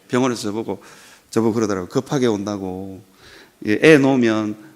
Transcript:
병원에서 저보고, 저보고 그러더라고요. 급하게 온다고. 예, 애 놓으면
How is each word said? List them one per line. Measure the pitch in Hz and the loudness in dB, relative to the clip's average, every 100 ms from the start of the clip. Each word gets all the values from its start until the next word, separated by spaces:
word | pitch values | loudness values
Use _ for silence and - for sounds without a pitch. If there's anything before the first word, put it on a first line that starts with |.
| - | -4
병원에서 | 123 131 113 | 0 0 -2
저보고, | 104 107 107 95 - - - - _ | -6 -6 -6 -10 -12 -20 -20 -20 _
저보고 | 113 113 | 0 0
그러더라고요. | 117 104 95 90 | 0 -2 -4 -4
급하게 | 135 - 147 123 | -6 -4 -2 0
온다고. | 101 101 104 95 92 98 95 - _ - - - _ 107 | -2 -4 -8 -8 -10 -12 -16 -20 _ -20 -20 -20 _ -4
예, | 104 | 4
애 | 156 151 | 6 6
놓으면 | 135 135 117 110 107 107 - | 6 2 2 0 -4 -8 -16